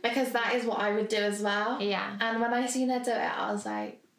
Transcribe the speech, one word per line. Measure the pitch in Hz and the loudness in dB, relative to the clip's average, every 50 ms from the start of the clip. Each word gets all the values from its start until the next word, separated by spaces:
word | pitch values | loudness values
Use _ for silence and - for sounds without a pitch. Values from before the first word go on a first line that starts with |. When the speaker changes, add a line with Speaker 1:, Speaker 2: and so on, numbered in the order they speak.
Speaker 1:
Because | - 240 240 269 254 - | -2 0 2 2 0 2
that | - 233 233 - 240 | 0 0 0 2 0
is | 247 226 | 0 0
what | 226 202 196 | 0 0 0
I | 202 208 | 0 2
would | 208 214 214 214 | 2 2 2 2
do | 220 | 2
as | 208 208 208 202 208 | 2 2 0 0 0
well. | 208 202 202 208 214 226 254 285 | 0 0 0 2 0 0 0 0
Speaker 2:
Yeah. | 202 202 196 190 196 202 202 202 | 0 0 0 -2 -2 -4 -4 -2
Speaker 1:
And | 226 226 233 226 | 0 0 2 2
when | 233 233 240 | 2 2 2
I | 247 262 | 2 0
seen | 254 - 262 254 254 | 0 0 0 2 2
her | 254 247 | 0 0
do | 247 254 | 0 0
it, | 226 | 0
I | - - - - - - 214 | 0 0 -2 -2 -2 -2 -2
was | 208 202 - | -2 -4 -4
like, | 214 214 214 214 214 - - - _ _ | -4 -4 -4 -4 -6 -8 -14 -20 _ _